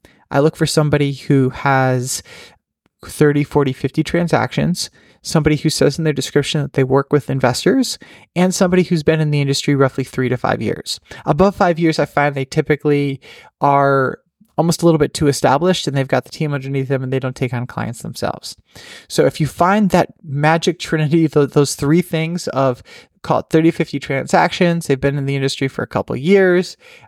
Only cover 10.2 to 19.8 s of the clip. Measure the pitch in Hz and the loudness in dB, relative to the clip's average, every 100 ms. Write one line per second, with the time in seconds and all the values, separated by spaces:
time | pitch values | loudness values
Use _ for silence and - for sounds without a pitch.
10.2 | 123 123 - 110 110 - - - - - | -2 -2 -2 -2 -2 -6 -8 -12 -14 -8
11.2 | - 147 196 - 180 160 165 156 143 - | -2 2 2 2 0 2 0 0 -2 0
12.2 | 143 139 135 156 143 143 151 143 143 135 | 0 -2 -4 -2 0 0 0 0 0 -6
13.2 | - - - - 143 139 139 139 131 - | -12 -20 -20 -4 2 4 4 2 0 -4
14.2 | _ _ _ - 165 - 170 160 151 - | _ _ _ -2 -2 2 4 4 2 0
15.2 | 143 139 135 139 180 175 - 139 131 127 | 0 2 2 2 2 0 -2 -2 0 -2
16.2 | - - 151 143 135 139 135 135 127 131 | -2 -6 -4 -4 -4 -4 -2 -4 -2 -4
17.2 | 131 - 127 123 123 - 117 117 117 - | -4 -4 -4 -4 -6 -8 -8 -8 -12 -6
18.2 | - - - - _ - - - - - | -6 -6 -12 -20 _ -20 -20 -20 -6 0
19.2 | 143 - 147 - 175 208 | 0 0 -2 0 2 2